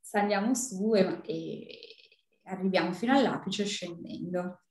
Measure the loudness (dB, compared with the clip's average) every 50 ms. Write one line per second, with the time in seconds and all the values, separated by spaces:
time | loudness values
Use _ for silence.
0 | _ 0 0 2 2 4 2 2 4 2 2 0 0 -4 -4 -2 2 4 6 6
1 | 6 4 2 -4 -6 -8 -8 -6 -6 -8 -8 -10 -12 -16 -18 -18 -18 -20 -20 -20
2 | -20 -20 -20 _ _ _ _ _ _ -12 -8 -2 -2 2 2 2 2 2 -2 -2
3 | 0 4 4 6 6 4 2 -2 -4 -6 -2 -2 -2 -2 -2 -6 -6 -10 -10 -12
4 | -12 -12 -10 -8 -6 -4 -4 -4 -4 -4 -10 -12 _ _